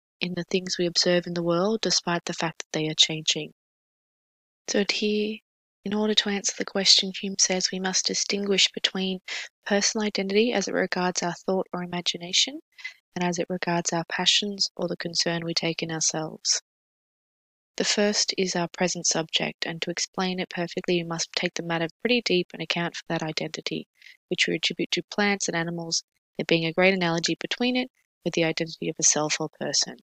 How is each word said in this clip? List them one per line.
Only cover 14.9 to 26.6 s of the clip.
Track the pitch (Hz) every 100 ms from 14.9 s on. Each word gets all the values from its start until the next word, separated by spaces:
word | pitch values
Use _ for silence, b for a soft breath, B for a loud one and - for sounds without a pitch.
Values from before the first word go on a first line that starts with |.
| 175
concern | 175 170 175 170
we | 165
take | 170 165 160
in | 165
ourselves. | 160 - 160 156 - - - _ _ _ _ _ _ _ _ _ _ _ -
The |
first | - - 208 208 - -
is | 185
our | 180 170
present | - 180 175 -
subject, | 165 165 - 156 - -
and | 165
to | -
explain | 170 - - 185 185
it | 180
perfectly, | - 170 180 185 175
we |
must | 170 165 -
take | - 180
the | -
matter | 170 165 165 _
pretty | 233 247
deep | - 180 -
and | -
account | 160 170 170 -
for | -
that | 165
identity, | 160 - 156 156 - 156 - B B B -
which | 185 -
we |
attribute | 165 - 180 175
to | 175
plants | - - 202 196 -
and | 170
animals, | 170 170 165 - - _ _ -
there | 160
being | 165